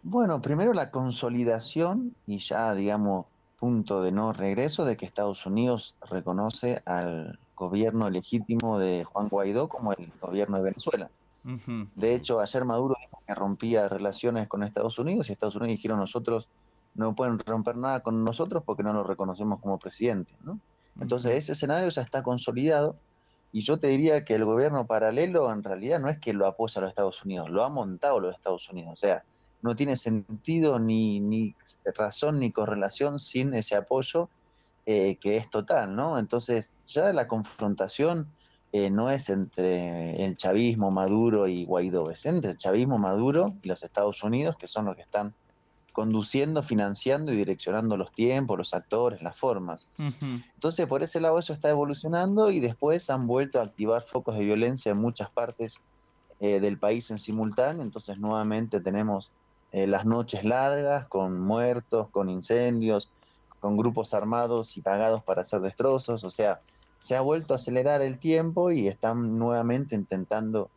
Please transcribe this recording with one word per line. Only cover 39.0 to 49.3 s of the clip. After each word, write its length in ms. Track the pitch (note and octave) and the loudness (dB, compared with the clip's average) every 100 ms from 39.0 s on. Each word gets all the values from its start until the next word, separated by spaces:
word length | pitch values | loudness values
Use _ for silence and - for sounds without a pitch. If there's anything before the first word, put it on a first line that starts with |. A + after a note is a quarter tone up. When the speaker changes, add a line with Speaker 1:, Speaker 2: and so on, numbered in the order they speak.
| B2 | 2
Speaker 1:
es 180 | C3+ C3+ | 0 0
entre 960 | G2 F#2 - F#2 F2+ F2 E2+ E2 D#2+ F#2+ | -2 -2 0 2 2 -2 -4 -4 -2 -2
el 100 | F2+ | -2
chavismo, 560 | F#2+ G2 A#2+ A2+ G2 | 0 2 2 2 2
Maduro 560 | F#2+ F#2+ G#2+ A#2 G#2+ F#2+ | 2 2 4 4 4 2
y 160 | F2 E2+ | 0 0
Guaidó, 440 | F2+ F#2 F2+ D#2+ | 0 2 0 -2
es 140 | D#2+ C#3+ | -4 -2
entre 260 | F3 A2 | 0 -2
el 60 | E2+ | -4
chavismo, 400 | F#2+ G2+ B2+ A#2+ | 0 2 2 2
Maduro 580 | G2 G2 B2+ D3 G3 G3 | 2 2 2 2 2 -2
y 60 | F#2+ | -6
los 140 | F2+ | -6
Estados 400 | - - G#2 G2+ | -4 0 0 0
Unidos, 340 | G#2+ A#2+ D#3 D#3+ | -2 0 0 -4
que 100 | E2+ | -8
son 180 | G#2+ G#2 | -4 -4
los 100 | F2+ | -6
que 60 | |
están 320 | E2+ G#2 G#2 - _ _ _ _ _ | -4 -4 -4 -10 _ _ _ _ _
conduciendo, 720 | - A2 A2 G#2 C3+ D3 D#3 | -2 0 0 0 0 0 0
financiando 680 | D3+ A2 G2+ G2 B2+ C#3+ D#3 | 0 0 0 -2 0 0 0
y 60 | A2+ | 0
direccionando 600 | F#2+ F#2+ - G#2 A2+ G2+ | 0 -2 -2 0 0 0
los 140 | F#2 | -4
tiempos, 460 | - A#2 C3 C3 F#2 | 0 2 2 0 -2
los 160 | F#2 | -2
actores, 480 | F2+ - A2 A#2+ F#2+ | -6 -2 0 0 0
las 160 | E2 | -10